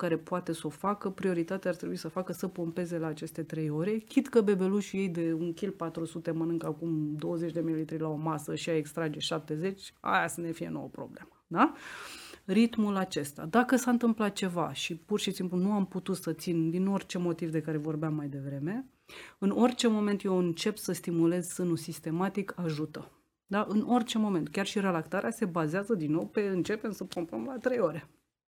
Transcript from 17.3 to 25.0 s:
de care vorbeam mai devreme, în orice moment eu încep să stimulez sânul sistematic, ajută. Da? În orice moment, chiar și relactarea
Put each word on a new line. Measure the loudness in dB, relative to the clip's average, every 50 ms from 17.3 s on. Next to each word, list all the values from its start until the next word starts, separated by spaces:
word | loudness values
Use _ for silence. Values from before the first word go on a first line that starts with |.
| 0 -2 -2 -2
de | -2 -2
care | -2 0 -2 -2
vorbeam | -2 -2 -2 -2 -2 -2 -2
mai | -2 -2 -4
devreme, | -6 -8 -8 -6 -6 -4 -4 -4 -4 -4 -6 -10 _ _ _ -20 -18 -18 -18 -18 -6 _
în | 0 2
orice | 4 6 6 6 6 4 4 4
moment | 4 4 4 2 2 2 2
eu | 2 2 4
încep | 4 2 2 0 0 -2 -2 -2
să | -2 -4
stimulez | -4 -4 -2 0 2 4 4 4 4 2 0 -2
sânul | -2 0 0 2 2 0
sistematic, | -2 -4 -10 -8 -6 -4 -2 0 0 0 0 -2 -4 -4 -4
ajută. | -4 -2 -2 -2 -2 -4 -6 -6 -10 -12 -14 -18 _ _ _ _ _ _
Da? | -4 -2 0 0 2
În | 2 2 2 4
orice | 4 4 4 2 0 0
moment, | 2 2 2 0 0 -2
chiar | -2 -2 -2
și | 0 0 0
relactarea | 2 2 2 2